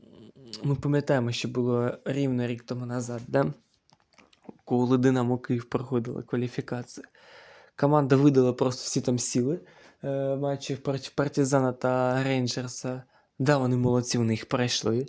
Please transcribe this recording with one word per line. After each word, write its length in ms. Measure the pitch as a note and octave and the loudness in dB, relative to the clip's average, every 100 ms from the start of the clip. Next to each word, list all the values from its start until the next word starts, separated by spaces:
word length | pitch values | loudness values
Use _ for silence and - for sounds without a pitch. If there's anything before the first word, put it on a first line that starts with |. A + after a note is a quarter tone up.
| - - A2 - B2 A2 | -20 -20 -20 -20 -16 -6
ми 120 | C#3+ | -2
пам'ятаємо, 580 | C#3 D3 C#3+ C#3+ C#3 A#2+ | -2 0 0 2 0 0
що 160 | A#2 A#2+ | -4 -4
було 420 | B2 B2 A#2+ B2 - | -2 0 0 0 -4
рівно 420 | - C3+ C#3 B2 A#2+ | -6 -2 0 0 -2
рік 160 | B2 | -6
тому 240 | - B2 A#2+ | -8 -10 -6
назад, 340 | B2 A#2+ A#2+ A#2+ | -6 -6 -10 -2
да? 180 | C3+ D3+ - _ _ _ _ _ _ _ - - - | 0 0 -4 _ _ _ _ _ _ _ -20 -20 -20
Коли 340 | - B2 B2 B2+ | -2 2 4 4
Динамо 400 | C3 B2+ A#2+ B2 | 4 2 0 -2
Київ 260 | - A#2+ | -2 -4
проходила 580 | - C#3+ B2+ B2 A#2+ B2+ | -2 -6 -2 -2 -2 -8
кваліфікацію. 840 | - B2 A#2+ - - B2 B2 - - _ - - - - - - | -6 -4 -4 -6 -8 -8 -8 -10 -12 _ -20 -20 -20 -20 -20 -2
Команда 400 | C#3+ D3+ C3+ C3+ | 2 4 4 6
видала 360 | C#3+ C3+ B2+ | 8 6 4
просто 300 | B2 C3 B2 | 2 0 0
всі 160 | - C3+ | -4 -2
там 180 | B2+ B2 | 0 0
сили, 420 | - C3 B2 F3+ - - - _ | 0 0 0 -2 -8 -20 -20 _
е, 320 | C#3 C#3 C3+ C3+ | -6 -4 -2 -2
матчів 420 | C#3+ C3+ - C3 | -2 -4 -6 -6
проти 300 | - C3+ - | -4 -6 -4
Партизана 580 | - C#3+ - C3 C#3 C3 | -2 -2 0 2 2 2
та 500 | B2+ B2+ B2+ B2+ C3 | 0 0 0 0 0
Рейнджерса. 800 | C3+ C3 B2 B2+ B2 - B2+ B2+ - _ _ - | 0 0 0 -4 -8 -8 -8 -10 -14 _ _ -2
Да, 200 | C3+ C#3+ | 2 2
вони 180 | B2+ B2 | 2 2
молодці, 420 | B2 B2 A#2+ B2 | 2 2 2 0
вони 140 | A2+ | 0
їх 140 | A2 - | 0 -2
пройшли. 600 | B2+ B2 - - A#2 | -2 0 0 0 -2